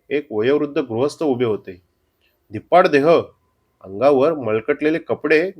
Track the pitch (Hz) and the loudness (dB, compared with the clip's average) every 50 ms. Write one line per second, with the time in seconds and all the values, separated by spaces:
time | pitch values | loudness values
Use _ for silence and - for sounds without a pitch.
0 | _ - 131 147 143 - 110 107 110 131 143 151 151 143 143 160 139 120 110 113 | _ -6 -6 -6 -6 -6 -6 -2 0 0 0 0 -2 -4 -4 -6 -6 -4 -4 -4
1 | 135 147 - - 165 147 127 120 127 113 104 95 - 98 92 90 _ _ _ _ | -4 -4 -4 -4 -4 -2 -2 -2 -2 -2 -4 -6 -8 -14 -20 -20 _ _ _ _
2 | _ _ _ _ _ _ _ _ _ _ 107 110 - _ 160 175 185 175 147 139 | _ _ _ _ _ _ _ _ _ _ -16 -16 -4 _ 4 4 4 4 4 4
3 | 139 165 165 131 101 - _ _ _ _ _ _ _ _ _ _ - 95 95 101 | 4 4 2 2 0 -4 _ _ _ _ _ _ _ _ _ _ -20 -16 -4 0
4 | 123 143 147 127 135 160 165 147 123 110 107 110 - - 143 139 151 156 160 165 | 2 2 4 4 2 0 0 -2 -4 -4 -4 -2 -2 -4 -4 -2 -2 -2 -2 -4
5 | - - 113 - - 151 160 156 175 196 185 | -4 -6 -6 -4 0 2 2 2 2 -2 -6